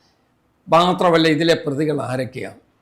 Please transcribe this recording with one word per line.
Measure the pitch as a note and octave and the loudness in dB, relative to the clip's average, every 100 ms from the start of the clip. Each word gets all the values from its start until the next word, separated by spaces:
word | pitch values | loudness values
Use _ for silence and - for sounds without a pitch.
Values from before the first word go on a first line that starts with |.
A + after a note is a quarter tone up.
| _ _ _ _ _ _ - | _ _ _ _ _ _ 0
മാത്രമല്ല, | D#3+ F3+ F3 F#3 E3 D#3+ D3+ | 2 2 2 2 4 2 2
ഇതിലെ | E3 D#3+ D3 | 2 0 0
പ്രതികൾ | C#3 D#3 D3 A#2+ | -4 -2 -4 -4
ആരൊക്കെയാണ്? | C3 A#2+ - F#2+ - _ _ | -6 -6 -10 -14 -16 _ _